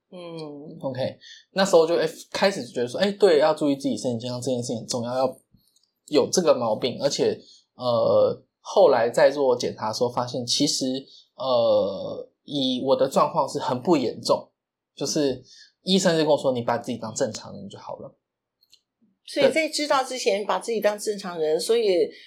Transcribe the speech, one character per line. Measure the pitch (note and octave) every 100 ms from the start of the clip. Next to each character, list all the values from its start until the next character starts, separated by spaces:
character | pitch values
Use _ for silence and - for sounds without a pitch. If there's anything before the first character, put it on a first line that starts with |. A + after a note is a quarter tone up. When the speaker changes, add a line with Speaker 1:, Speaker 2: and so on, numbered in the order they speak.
| _
Speaker 1:
嗯。 | F#3 E3+ E3 D3+ C#3+ D3+ F3
Speaker 2:
OK， | C#3+ B2+ C3 - - - _
那 | F#3+
时 | F#3+
候 | E3+ D#3+
就， | E3+
哎， | D#3 - -
开 | - G3+
始 | G3 A#2+
觉 | -
得 | B2
说， | E3+
哎， | G3+
对， | G3+ G3 D3+
要 | D#3
注 | D#3 D3+
意 | C#3
自 | C#3
己 | A2+
身 | C3
体 | A#2
健 | B2
康 | B2
这 | B2+
件 | B2
事 | A#2+
情 | A#2
很 | A2
重 | B2+
要， | A#2 B2+
要 | C3 C3 _ _ _ _ _ _ _
有 | D3 G#2+
这 | -
个 | D#3+
毛 | C3 A#2 A2
病。 | B2 A2
而 | C#3
且， | - A#2+ F#2 - _ _ -
呃， | B2 A#2 A#2 G#2 G#2 - _ _
后 | - - F3
来 | B2+ A#2
在 | A#2 C#3+
做 | D3 C3+ B2
检 | A#2+
查 | G2 A2
的 |
时 | A2
候 | A#2+
发 | B2 B2
现， | C3+
其 | A#2+ - C#3+
实， | - C3 C3 - - _ -
呃， | C3 B2 A#2 G#2+ G2 F#2+ - - - _
以 | - D3 C3 B2
我 | C3
的 | B2+ C#3
状 | F#3 D3+
况 | E3 C3+
是 | C#3+
很 | - E3+
不 | - D#3+
严 | A2+ -
重， | A#2+ C#3 - _ _ _ _
就 | - C#3
是 | D#3+ C#3+ B2 - - - _
医 | - F#3+
生 | F#3
就 | D#3+
跟 | D3+
我 | C#3
说 | C#3
，“你 | B2+
把 | A#2+ A#2
自 | -
己 | A#2
当 | A2+
正 | A2 B2+
常 | G#2+ -
人 | G2 G2
就 | -
好 | - -
了。” | - - _ _ _ _ _ _ _ _ _ _ -
Speaker 1:
所 | D#4
以 | C4+
在 | C#4+ D#4
知 | D4+ D4
道 | C#4+
之 | B3+ B3+
前 | B3 G3 G3+
把 | F#3
自 | F#3
己 | A3+
当 | G#3 G#3
正 | G#3+ G#3
常 | F#3+ F3
人， | D#3 D#3+
所 | F3+ A3+
以 | G#3+ F3 D3 -